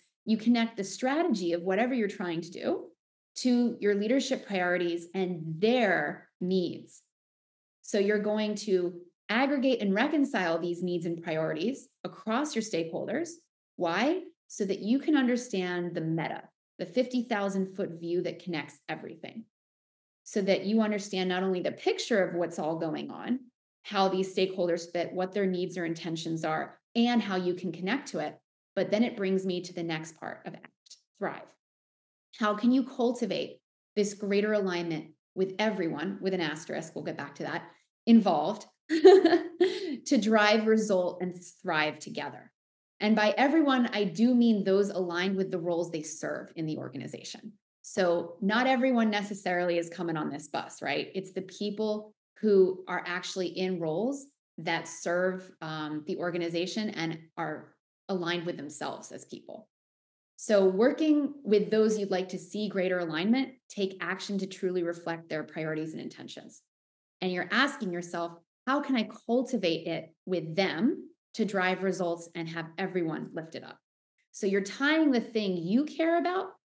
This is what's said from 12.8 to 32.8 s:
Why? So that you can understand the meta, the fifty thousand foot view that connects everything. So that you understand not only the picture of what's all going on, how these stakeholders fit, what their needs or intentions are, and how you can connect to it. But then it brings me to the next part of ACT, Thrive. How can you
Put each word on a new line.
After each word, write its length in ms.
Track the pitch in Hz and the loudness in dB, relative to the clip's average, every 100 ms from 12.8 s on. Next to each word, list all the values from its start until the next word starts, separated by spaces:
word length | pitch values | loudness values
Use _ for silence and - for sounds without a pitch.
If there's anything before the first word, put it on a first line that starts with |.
| 165 160 139 240 339 - _ _ _ - | -4 -4 -4 -4 -4 -10 _ _ _ -4
Why? 440 | 170 175 262 370 - _ _ | -2 2 2 0 -4 _ _
So 160 | - 196 | -6 -2
that 140 | - | -2
you 180 | 202 269 | 0 0
can 180 | 277 294 | 4 4
understand 800 | 247 240 247 190 180 180 180 | 4 0 -2 -4 -2 -2 -4
the 80 | 175 | -4
meta, 400 | 160 160 143 - - _ _ - | -2 -2 -2 -6 -12 _ _ -12
the 80 | 185 | -4
fifty 360 | 247 247 254 | -2 0 -2
thousand 520 | 233 208 202 196 190 | -2 -2 0 -2 -2
foot 180 | - 170 170 | -4 -6 -6
view 240 | 170 175 | -2 -2
that 200 | 175 - | -2 -6
connects 360 | - 160 139 - - | -6 -6 -8 -14 -10
everything. 560 | 156 - 160 - - 226 _ _ _ _ _ _ _ | -10 -10 -14 -14 -14 -18 _ _ _ _ _ _ _
So 180 | - - | -6 -2
that 220 | 196 185 | 2 2
you 180 | 190 220 | 2 2
understand 460 | 214 208 202 190 185 | 2 0 -4 -2 0
not 140 | 180 | 0
only 180 | 190 180 | 0 0
the 120 | 165 | -2
picture 500 | - 349 453 - 220 | -2 -2 -2 0 2
of 140 | 175 170 | 2 0
what's 220 | 170 - | -2 -2
all 200 | 156 165 | -4 -2
going 320 | 165 151 147 | -4 -4 -8
on, 300 | 80 101 254 - _ _ _ | -10 -4 -4 -4 _ _ _
how 260 | - 202 190 | -6 2 2
these 260 | 185 185 | 2 0
stakeholders 560 | - 190 190 175 170 - | 0 0 0 0 0 -2
fit, 200 | 175 165 | -4 -4
what 200 | 180 185 | -4 -4
their 140 | 208 196 | 0 0
needs 300 | 180 180 180 | 0 -4 -4
or 80 | |
intentions 600 | 165 165 170 160 165 160 | -4 -4 -4 -6 -4 -4
are, 340 | 160 156 143 - _ | -2 -2 -4 -12 _
and 280 | 233 233 240 | 0 2 2
how 140 | 202 185 | 0 0
you 180 | 180 | 0
can 180 | 180 190 | -2 -4
connect 360 | 165 180 269 - | -6 -2 -2 -4
to 100 | 170 | -6
it. 180 | 151 - _ _ _ - | -6 -10 _ _ _ -4
But 140 | 180 | 0
then 120 | 226 | 2
it 140 | 240 - | 2 0
brings 280 | 190 190 | 0 0
me 180 | 190 180 | 0 -4
to 100 | 175 | -6
the 100 | - | -8
next 380 | 165 160 160 - | -4 -4 -6 -10
part 220 | - - - | -12 -10 -14
of 80 | |
ACT, 420 | - - _ _ - _ _ | -16 -20 _ _ -20 _ _
Thrive. 240 | 185 139 - _ _ _ _ _ _ _ _ - | -6 -6 -14 _ _ _ _ _ _ _ _ -2
How 160 | 214 | 0
can 160 | 202 240 | 2 4
you 140 | 262 | 4